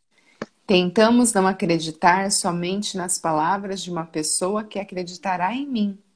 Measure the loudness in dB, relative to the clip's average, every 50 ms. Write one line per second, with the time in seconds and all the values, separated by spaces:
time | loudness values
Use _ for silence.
0 | _ _ _ _ _ _ _ _ -12 -12 _ _ _ 2 4 4 4 4 4 4
1 | 6 6 6 4 4 4 2 2 2 2 2 0 0 0 0 0 -2 -4 -4 2
2 | 4 4 4 4 2 0 -2 -2 0 -2 -2 -2 -2 -4 -4 -4 -4 -6 -6 -6
3 | -4 -4 -4 -4 -2 -2 0 0 0 0 0 -2 -4 -6 -8 -8 -8 -6 -6 -6
4 | -6 -4 -4 -4 -2 -2 -2 -2 -2 -2 -2 -4 -6 -8 -8 -10 -10 -8 -8 -8
5 | -8 -8 -10 -8 -6 -4 -2 -2 -2 -2 -2 -4 -4 -4 -2 0 0 0 -2 -6
6 | _ _ _